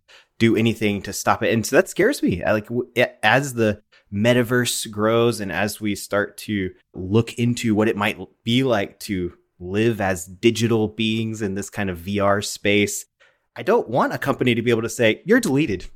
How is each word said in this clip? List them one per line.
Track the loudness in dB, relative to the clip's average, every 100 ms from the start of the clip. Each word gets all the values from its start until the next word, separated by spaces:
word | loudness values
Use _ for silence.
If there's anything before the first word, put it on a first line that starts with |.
| _ -20 _ _
do | 2 4
anything | 2 0 -2 -2
to | -6
stop | -4 -2 0
it. | 2
And | 0 2
so | 2
that | 2
scares | 0 0 2
me. | -2 0
I, | 0
like, | -2 -2
w-, | -6 -4 0
a-, | 0 2 2
as | 2 0 0
the | 0 0 _ _ _
metaverse | 0 2 2 2 0 0 -4 -8
grows | -2 2 4 2 0
and | -4
as | -2 -4 -4
we | -6 -6
start | -2 -2 -2 -8
to | -6 -4 -4 -8 _
look | -12 0 0 0
into | -2 -2 0 0 2
what | 2
it | 0
might | -2 -4 -12 _
be | -2 0
like | 2 0 -2 _
to | -6 -4 -6 -10 _ _
live | -6 0 0 0
as | -2 -2 -8
digital | 0 0 2 0 2 0
beings | -2 -2 -2 -4 -6
in | -6 -6
this | -8
kind | -6 -6
of | -6
V | -4 0
R | 2 0
space, | -2 -4 2 2 2 -2 -12 _ _ _ _ -8
I |
don't | 0 0 2
want | 0 0
a | -2
company | -4 0 2 2
to |
be | 2
able | 0
to | 0
say, | 2 2 2 2
"You're | 2
deleted. | 4 0 0 -4 -8